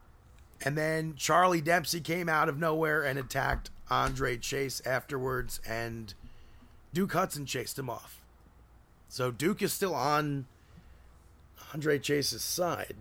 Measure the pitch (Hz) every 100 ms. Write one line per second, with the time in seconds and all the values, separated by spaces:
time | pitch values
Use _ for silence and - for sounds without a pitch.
0 | - - - - - - 135 151 156 160
1 | 160 139 - 160 185 170 151 175 147 170
2 | 151 170 170 156 160 147 165 156 156 151
3 | 143 135 127 135 131 123 - - - 127
4 | 131 131 135 123 - 135 139 - 117 127
5 | - 139 131 131 123 - - 113 117 113
6 | 107 - - - - - - - - 160
7 | 196 160 190 147 135 131 107 - 131 110
8 | - - - - - - - - - -
9 | - - 127 120 156 214 180 - 196 143
10 | 135 147 151 139 127 - - - - -
11 | - - - - - - - 156 151 147
12 | - 143 135 110 - - 175 120 98 104